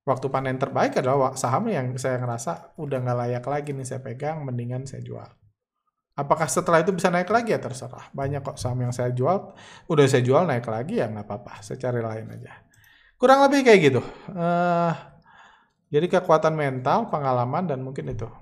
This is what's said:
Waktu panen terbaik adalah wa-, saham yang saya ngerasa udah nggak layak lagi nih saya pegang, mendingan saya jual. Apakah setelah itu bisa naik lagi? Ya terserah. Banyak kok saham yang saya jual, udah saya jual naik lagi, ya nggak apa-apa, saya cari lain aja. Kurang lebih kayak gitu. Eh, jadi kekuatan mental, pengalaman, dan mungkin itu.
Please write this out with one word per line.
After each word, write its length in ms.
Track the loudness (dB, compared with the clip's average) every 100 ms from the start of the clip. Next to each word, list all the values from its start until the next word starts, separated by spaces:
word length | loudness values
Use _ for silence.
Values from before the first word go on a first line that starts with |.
Waktu 320 | -2 -2 0
panen 240 | -2 -2 -2
terbaik 400 | -2 0 0 0
adalah 200 | 0 2 0
wa-, 60 | 0
saham 320 | -2 0 0
yang 240 | -2 -4 -4
saya 160 | -2 -2
ngerasa 560 | -4 -6 -6 -8 -12 -12
udah 160 | -6 -4 -2
nggak 120 | -2
layak 240 | -2 -4 -4
lagi 240 | -6 -6
nih 160 | -10 -8
saya 160 | -10
pegang, 400 | -10 -8 -6 -6
mendingan 480 | -6 -6 -6 -8 -8
saya 160 | -12 -12
jual. 240 | -12 -16 _ _ _ _ _ _ _ _ -8
Apakah 320 | -2 0 0
setelah 320 | 0 4 4
itu 80 | 4
bisa 240 | 0 0
naik 160 | 0 0
lagi? 240 | 0 0
Ya 80 | -2
terserah. 480 | -4 -10 -14 -16 -14
Banyak 300 | -8 -4 -4
kok 160 | -8 -8
saham 240 | -6 -2
yang 100 | -4
saya 220 | -2 -2
jual, 400 | 0 0 0 -4 -20 -20 -20 0
udah 180 | 4 6
saya 160 | 4 4
jual 240 | 4 4
naik 160 | -2 -2
lagi, 340 | -6 -4 -4
ya 80 | -4
nggak 160 | -6 -10
apa-apa, 320 | -12 -12 -18
saya 160 | -12 -6
cari 240 | -2 -2
lain 320 | -4 -8 -12
aja. 320 | -16 -16 -20 _ _ _ _ _ _
Kurang 240 | 6 8 8
lebih 160 | 6
kayak 180 | 8 8 8
gitu. 80 | 4 -2 -14 -12
Eh, 600 | -4 0 2 2 2 0 -2 -10 -20 _ -20 -20 _ _ _ _
jadi 120 | 0 2
kekuatan 480 | 2 4 4 4 0
mental, 560 | -2 -2 0 0 0
pengalaman, 560 | -2 0 0 0 -2 -2
dan 160 | -4 -6
mungkin 240 | -8 -8
itu. 160 | -8 -10 -14